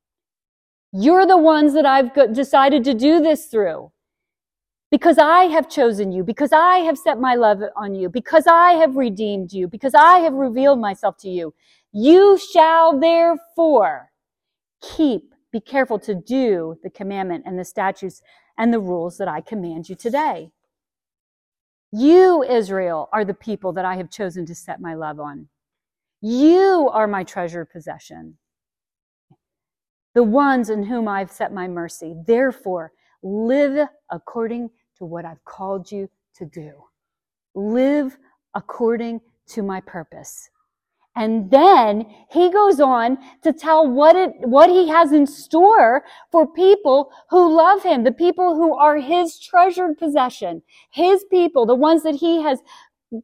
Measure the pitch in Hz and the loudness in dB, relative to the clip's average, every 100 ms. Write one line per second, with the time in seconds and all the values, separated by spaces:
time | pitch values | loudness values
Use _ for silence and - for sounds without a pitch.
0 | _ _ _ _ _ _ _ _ _ 190 | _ _ _ _ _ _ _ _ _ -2
1 | 240 359 370 370 311 311 302 285 285 269 | 2 4 4 4 4 4 2 2 2 2
2 | 247 285 240 226 262 285 269 285 240 226 | 0 0 0 0 0 2 2 2 -2 0
3 | 277 330 311 302 - 226 185 151 - _ | 2 2 2 -2 -4 -4 -4 -6 -16 _
4 | _ _ _ _ _ _ _ _ - 294 | _ _ _ _ _ _ _ _ -4 0
5 | 339 311 302 349 370 311 311 - 240 202 | 2 4 4 4 4 0 -4 -2 -2 -2
6 | 196 180 180 214 285 311 349 370 330 277 | -6 -6 -6 -4 0 2 4 2 0 -4
7 | - 226 254 240 220 196 208 - 202 196 | -4 -2 -2 0 0 0 -6 -10 -10 -8
8 | 180 233 - 320 339 339 349 339 311 262 | -8 -8 0 2 4 4 6 4 2 0
9 | 247 190 214 202 180 196 180 208 269 294 | -4 -4 -6 -6 -8 -8 -10 -8 0 4
10 | 320 359 330 269 262 233 277 262 214 190 | 6 6 2 -2 -4 0 0 0 -2 -6
11 | 202 - 190 180 160 _ _ _ _ 202 | -8 -8 -10 -10 -10 _ _ _ _ -2
12 | 247 359 403 381 - 349 320 330 330 277 | 4 6 6 4 0 2 4 4 2 2
13 | 330 330 339 320 _ - 330 262 180 139 | 2 2 2 -2 _ -2 0 2 0 -4
14 | 117 _ _ _ _ _ _ _ - - | -16 _ _ _ _ _ _ _ -14 -4
15 | 302 208 _ _ _ 226 - 269 262 214 | -2 -2 _ _ _ -14 -8 -6 -4 -6
16 | - 185 - 262 247 180 160 165 190 - | -8 -10 -6 -4 -2 -4 -6 -12 -18 -14
17 | 196 196 185 165 180 185 175 - 190 196 | -12 -10 -8 -10 -10 -12 -10 -6 -6 -6
18 | 190 - _ _ _ - 233 233 185 180 | -14 -16 _ _ _ -4 -2 -2 -4 -6
19 | 170 - 190 156 - 220 175 165 170 185 | -8 -10 -10 -10 -12 -12 -10 -12 -16 -12
20 | 233 269 311 180 165 _ _ _ _ _ | -8 -6 -6 -8 -14 _ _ _ _ _
21 | _ _ _ _ _ _ _ _ _ 208 | _ _ _ _ _ _ _ _ _ -2
22 | 277 359 370 339 254 240 190 190 180 160 | 4 6 4 2 0 -2 -2 -6 -6 -6
23 | 139 214 202 185 - 202 185 175 185 185 | -6 -6 -6 -8 -10 -10 -8 -6 -8 -8
24 | 175 - 190 175 165 170 - 165 175 160 | -12 -10 -10 -10 -14 -14 -16 -14 -12 -12
25 | 156 151 147 143 151 _ _ _ _ _ | -12 -12 -16 -18 -20 _ _ _ _ _
26 | _ _ 214 240 302 359 392 370 269 214 | _ _ -6 2 4 4 2 2 0 -2
27 | 214 196 180 202 175 170 156 170 156 160 | -4 -4 -8 -10 -10 -10 -16 -18 -18 -18
28 | - 160 160 160 _ _ _ _ _ _ | -18 -20 -20 _ _ _ _ _ _ _
29 | _ _ _ _ _ _ _ _ _ _ | _ _ _ _ _ _ _ _ _ _
30 | _ 240 226 254 285 262 214 214 202 247 | _ -2 0 2 0 -2 -4 -6 -6 -6
31 | 214 196 190 - 214 196 185 175 170 - | -6 -8 -10 -10 -10 -10 -12 -10 -12 -14
32 | 160 165 165 233 262 - 196 180 160 _ | -18 -12 -2 -2 -2 -6 -10 -10 -12 _
33 | _ _ 190 208 226 269 285 277 285 _ | _ _ -10 -6 -2 -2 -2 -2 -6 _
34 | - 170 - 240 226 240 233 _ _ - | -16 -16 -14 -10 -10 -10 -14 _ _ -20
35 | 175 170 165 160 - - 190 196 185 202 | -16 -16 -16 -20 -20 -14 -10 -10 -10 -14
36 | 196 _ _ - 160 170 151 143 _ _ | -14 _ _ -20 -20 -18 -20 _ _ _
37 | _ _ _ _ _ 190 208 240 269 294 | _ _ _ _ _ -10 -6 -2 -2 -2
38 | 269 - _ _ _ 202 - - 226 233 | -6 -12 _ _ _ -14 -12 -6 -4 -4
39 | 233 233 _ _ _ - 196 190 - 180 | -8 -12 _ _ _ -10 -8 -10 -14 -18
40 | 160 160 - - - _ _ _ _ _ | -18 -20 -20 -20 -20 _ _ _ _ _
41 | _ 214 220 226 190 269 359 359 220 208 | _ -6 -4 -4 2 4 6 4 2 -2
42 | 226 _ _ 320 359 392 415 285 269 247 | -8 _ _ 0 0 2 2 2 2 0
43 | 233 262 - _ 320 320 302 320 302 247 | -2 -6 -10 _ -4 -4 0 2 2 4
44 | 302 349 349 - 247 262 339 359 339 311 | 4 4 2 -6 0 4 6 4 2 2
45 | 330 294 277 - - 320 392 440 233 262 | 2 2 0 -4 -4 4 4 6 4 2
46 | - - _ 339 311 320 370 403 359 262 | -6 -20 _ 0 0 2 2 2 2 0
47 | 285 _ - 359 349 320 330 392 381 269 | 0 _ 0 2 4 4 4 2 0 0
48 | 240 - 349 349 359 311 330 269 294 302 | -2 0 -2 0 -2 0 -2 2 2 0
49 | 254 349 339 - - 359 370 349 359 302 | -2 -2 -2 -8 -2 2 2 0 -6 -6
50 | 320 285 247 - 196 170 _ _ _ - | -4 -2 -4 -6 -12 -12 _ _ _ -2
51 | 349 381 392 370 339 285 226 247 302 320 | 0 0 0 0 0 0 0 0 2 0
52 | 311 285 330 330 302 254 _ - _ _ | -2 -4 -2 -2 -2 -6 _ -20 _ _
53 | - 226 | -18 -18